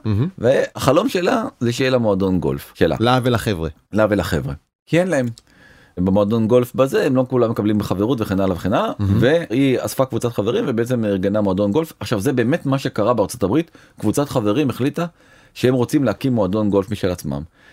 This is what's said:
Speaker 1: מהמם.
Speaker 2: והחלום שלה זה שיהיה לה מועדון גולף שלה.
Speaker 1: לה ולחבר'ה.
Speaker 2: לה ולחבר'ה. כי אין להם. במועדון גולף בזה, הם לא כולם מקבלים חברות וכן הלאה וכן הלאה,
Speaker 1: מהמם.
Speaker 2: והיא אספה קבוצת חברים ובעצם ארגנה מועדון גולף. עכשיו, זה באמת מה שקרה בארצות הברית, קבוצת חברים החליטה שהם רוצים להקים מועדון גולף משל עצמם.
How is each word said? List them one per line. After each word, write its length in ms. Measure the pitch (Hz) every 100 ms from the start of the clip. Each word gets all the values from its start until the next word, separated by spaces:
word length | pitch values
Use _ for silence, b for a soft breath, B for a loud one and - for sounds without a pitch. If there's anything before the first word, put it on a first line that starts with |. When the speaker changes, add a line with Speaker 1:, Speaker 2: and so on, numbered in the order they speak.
| 110
Speaker 1:
מהמם. 220 | 101 160 -
Speaker 2:
והחלום 720 | 113 - - - - 147 262
שלה 340 | 190 180 247 - -
זה 120 | 120
שיהיה 180 | 120 131
לה 60 | 127
מועדון 420 | 110 95 95 90
גולף 320 | 71 69 - -
שלה. 200 | 85 69
Speaker 1:
לה 200 | 120 127
ולחבר'ה. 460 | 123 117 117 90 80 - _
Speaker 2:
לה 120 | 101 107
ולחבר'ה. 440 | 101 82 80 67 69 _ _ -
כי 140 | 160
אין 80 | 185
להם. 180 | 147 123 117 b b b b b b
במועדון 500 | 92 98 104 113 110
גולף 280 | 123 123 110
בזה, 300 | 135 214 170
הם 100 | 131
לא 100 | 131
כולם 220 | 127 113
מקבלים 300 | 117 107 107
חברות 400 | 92 95 110 131
וכן 180 | 98 95
הלאה 160 | 95 87
וכן 180 | 92
הלאה, 180 | 131 220 -
Speaker 1:
מהמם. 180 | 101 98
Speaker 2:
והיא 580 | 120 165 160 123 139 123
אספה 240 | 107 - 131
קבוצת 280 | 113 120
חברים 300 | 117 101 196 202
ובעצם 380 | 113 120 127 107
ארגנה 360 | 98 98 104
מועדון 300 | 101 92 101
גולף. 220 | 117 160 -
עכשיו, 200 | - 110
זה 140 | 113
באמת 320 | 127 117 175 143
מה 120 | 135
שקרה 340 | 135 - 104
בארצות 300 | 117 95 -
הברית, 280 | 92 135 165 B B B
קבוצת 300 | 104 98 98
חברים 400 | 135 104 110 143
החליטה 360 | 110 135 143 170 - b b b
שהם 200 | b 123
רוצים 300 | 131 117 151
להקים 300 | 127 95 135
מועדון 360 | 120 92 107 104
גולף 220 | 98 95
משל 200 | 101 95
עצמם. 300 | 90 76 71 78 B B